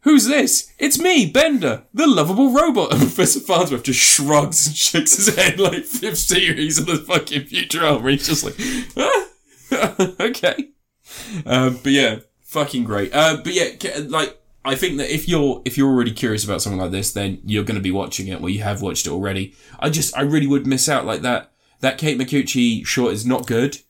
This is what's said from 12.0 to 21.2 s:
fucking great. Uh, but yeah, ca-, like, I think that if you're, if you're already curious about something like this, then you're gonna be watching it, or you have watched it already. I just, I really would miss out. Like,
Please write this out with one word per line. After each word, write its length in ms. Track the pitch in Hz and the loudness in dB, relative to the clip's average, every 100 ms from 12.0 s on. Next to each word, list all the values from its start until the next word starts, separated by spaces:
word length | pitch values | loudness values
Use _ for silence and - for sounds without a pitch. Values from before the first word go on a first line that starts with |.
| 123 110 _ _ | 2 -2 _ _
fucking 420 | - 156 143 131 | -8 -4 -2 -4
great. 300 | 110 101 98 | -2 -2 0
Uh, 240 | 147 160 151 | 2 2 2
but 120 | 165 | -2
yeah, 160 | 180 165 - | -2 -2 -4
ca-, 240 | 185 147 147 | -8 -8 -4
like, 300 | 156 143 - _ _ | -4 -4 -8 _ _
I 100 | 135 | -6
think 240 | 135 185 143 | -2 -2 -2
that 140 | - | -4
if 140 | 151 180 | -4 0
you're, 340 | 165 143 - | 2 2 0
if 140 | 131 143 | -6 0
you're 100 | 139 | 2
already 240 | 127 117 | 4 0
curious 320 | 107 120 107 | -2 -2 -2
about 160 | 104 90 | -4 -4
something 200 | 104 95 | -4 -4
like 100 | 92 | -4
this, 220 | 92 98 | -4 -4
then 280 | 104 98 92 - | -4 -6 -6 -4
you're 180 | 104 | -2
gonna 160 | 101 104 | -2 -2
be 100 | 95 | -2
watching 380 | 95 - - 95 | -2 -4 -8 -8
it, 140 | 92 | -6
or 80 | 87 | -4
you 120 | 101 | -4
have 200 | 104 101 | -4 -4
watched 240 | 98 82 85 | -4 -4 -4
it 40 | |
already. 440 | 85 98 95 98 _ - - | -4 -4 -4 -6 _ -20 -4
I 80 | 147 | -2
just, 260 | 156 147 - | -2 -4 -2
I 20 | |
really 260 | 143 156 139 | 0 2 2
would 200 | 139 135 | 0 0
miss 200 | 131 - | 0 0
out. 180 | 139 - | 0 -2
Like, 160 | 90 | -4